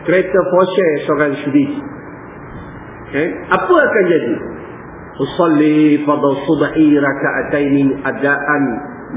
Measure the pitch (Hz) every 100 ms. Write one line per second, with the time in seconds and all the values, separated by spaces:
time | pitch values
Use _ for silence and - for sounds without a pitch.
0 | 165 180 185 190 180 180 185 - 175 147
1 | 139 147 147 135 143 139 131 - - -
2 | - - - - - - - - - -
3 | - 135 170 - - 196 - 339 277 214
4 | 175 160 123 - - - - - - -
5 | - - 135 - 170 147 151 151 151 147
6 | 147 147 143 135 - 151 143 160 156 147
7 | 143 131 147 131 123 147 143 139 135 127
8 | 135 127 139 143 147 147 135 110 - -
9 | -